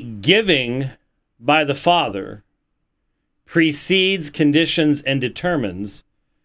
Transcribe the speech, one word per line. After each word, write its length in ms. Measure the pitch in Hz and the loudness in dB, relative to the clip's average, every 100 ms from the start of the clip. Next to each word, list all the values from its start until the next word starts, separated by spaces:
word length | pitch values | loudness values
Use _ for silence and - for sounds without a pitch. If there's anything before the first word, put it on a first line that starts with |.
| 120 107 | -6 -4
giving 680 | 135 202 202 143 120 127 135 - _ _ _ _ | 2 2 2 0 -2 -4 -6 -10 _ _ _ _
by 240 | 120 156 | 0 2
the 100 | 143 | 0
Father 720 | 139 175 175 127 98 101 107 _ _ _ _ _ _ _ _ _ _ _ | 0 0 2 0 -6 -10 -14 _ _ _ _ _ _ _ _ _ _ _
precedes, 840 | 170 160 143 - 190 190 196 147 | 2 2 0 0 2 2 0 -4
conditions, 720 | - 147 151 165 - 151 143 | 0 4 4 2 2 2 0
and 180 | 135 135 | -2 -2
determines 840 | 123 - 180 160 104 90 101 - _ _ _ _ | -4 -4 -2 -2 -4 -6 -10 -12 _ _ _ _